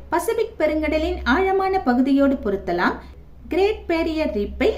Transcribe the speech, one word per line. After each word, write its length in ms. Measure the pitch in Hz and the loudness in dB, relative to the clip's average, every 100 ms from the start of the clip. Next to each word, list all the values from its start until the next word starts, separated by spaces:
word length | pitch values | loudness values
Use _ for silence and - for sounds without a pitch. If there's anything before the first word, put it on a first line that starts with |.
| - | -4
பசிபிக் 500 | 330 392 453 427 - | -2 0 -2 -2 0
பெருங்கடலின் 580 | 311 311 302 311 330 359 | 0 0 0 0 -2 -2
ஆழமான 580 | - 302 381 381 381 381 | 0 2 2 2 2 0
பகுதியோடு 540 | 370 247 269 277 277 - | 2 2 4 4 4 2
பொருத்தலாம். 600 | 208 196 - 175 190 - - - - - - | -2 -4 -4 0 0 -2 -10 -20 -20 -18 -4
கிரேட் 340 | 320 403 427 - | 0 2 0 -2
பேரியர் 460 | 330 330 311 302 | -2 0 0 -2
ரீப்பை 400 | 208 202 - 370 | -2 -4 0 0